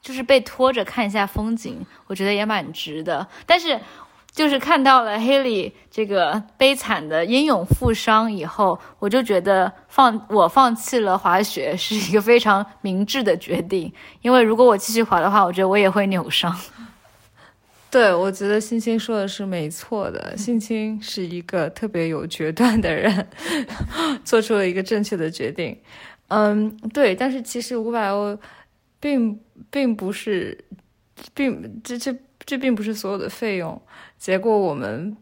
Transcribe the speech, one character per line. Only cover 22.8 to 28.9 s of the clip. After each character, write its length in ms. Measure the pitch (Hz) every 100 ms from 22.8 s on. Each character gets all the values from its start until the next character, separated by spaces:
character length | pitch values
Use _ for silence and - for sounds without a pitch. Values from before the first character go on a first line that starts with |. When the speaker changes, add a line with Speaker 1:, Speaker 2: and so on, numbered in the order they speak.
Speaker 2:
的 120 | 175
人， 320 | 156 214 190 - - 330 320 240
<laughs> 500 | - - 302 320 254 -
做 160 | 226
出 120 | 220
了 140 | 208 185
一 60 |
个 100 | 185
正 180 | 190 214
确 140 | 208 190
的 160 | 160
决 180 | 175 117
定。 260 | 170 160 - _ - - - -
嗯， 420 | 214 208 208 214 214 226
对， 220 | 294 247 185
但 160 | 262
是 100 | 262
其 200 | 233 240
实 160 | 233 240
五 120 | 226
百 220 | 233 202
欧 260 | 202 208 208 - - _ _ _